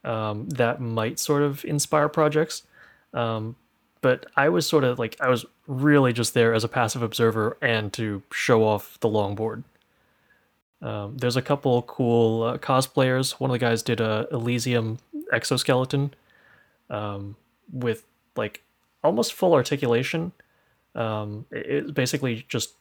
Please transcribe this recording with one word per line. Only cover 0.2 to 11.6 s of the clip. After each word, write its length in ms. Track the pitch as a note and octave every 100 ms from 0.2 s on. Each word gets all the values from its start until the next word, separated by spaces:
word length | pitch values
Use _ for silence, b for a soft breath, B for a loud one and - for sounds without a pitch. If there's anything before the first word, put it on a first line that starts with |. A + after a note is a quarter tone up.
| G#2+ G#2 B2+
that 320 | C3+ A#2 C3
might 360 | A#2+ A2+ A2+ -
sort 240 | - C#3+
of 220 | C#3+ C#3+
inspire 460 | - D3 - D3+ D3
projects. 540 | - D3+ D3+ E3 - b b b b b
Um, 420 | - A#2 A2+ A2 B2+ _ _ _ _
but 240 | C3+ B2+ - -
I 140 | C#3+
was 160 | F3 D3+
sort 180 | D#3
of, 140 | C3 B2
like, 180 | A2+ -
I 120 | C3
was 160 | B2 - _ -
really 460 | C3 D3 D3 C3
just 220 | A#2+ A2+
there 180 | B2+ A#2
as 100 | A2+
a 60 | A2+
passive 340 | B2+ A2+ B2+
observer 540 | A#2 - A2+ A2+ G#2+ -
and 280 | C3 A2+ G#2
to 280 | - A2 G2+ -
show 340 | - - A#2
off 360 | A2 G#2 - -
the 80 | A#2
longboard. 540 | G#2+ G2+ G2+ A2 A2 - _ _ _ _ _ _ _ _ _ _ _
Um, 360 | B2 G#2+ G2+ C3
there's 180 | B2 B2
a 60 |
couple 400 | - C#3+